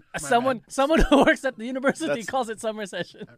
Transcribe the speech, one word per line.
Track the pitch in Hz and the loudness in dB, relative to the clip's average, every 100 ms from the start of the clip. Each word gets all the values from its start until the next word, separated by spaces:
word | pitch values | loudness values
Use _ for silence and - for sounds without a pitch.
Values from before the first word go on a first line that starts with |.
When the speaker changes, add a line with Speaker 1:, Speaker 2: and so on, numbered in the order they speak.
| _ | _
Speaker 1:
Uh, | - | -10
Speaker 2:
My | 151 | 0
Speaker 1:
someone, | 240 262 247 | 0 0 -4
Speaker 2:
bad. | - | -6
Speaker 1:
someone | - 277 320 | -2 2 4
<laughs> | - | 6
who | 277 | 6
works | 277 285 | 6 2
at | 262 226 | -2 -8
the | |
university | 226 262 269 277 320 | -10 -4 -2 -2 -4
Speaker 3:
That's | 240 196 | -4 -4
Speaker 1:
calls | 262 233 | -4 -4
it | 214 | -6
summer | 226 214 202 | -8 -8 -10
session. | 185 170 - 170 | -10 -10 -12 -20